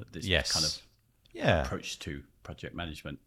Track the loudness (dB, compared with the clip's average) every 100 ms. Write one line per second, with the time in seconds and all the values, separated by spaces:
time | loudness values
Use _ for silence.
0 | -12 -6 2 4 4 2 0 -2 -10 _
1 | _ _ _ 0 4 6 4 -2 -6 -8
2 | -6 -8 -10 _ -12 -10 -8 -6 -6 -8
3 | -10 -10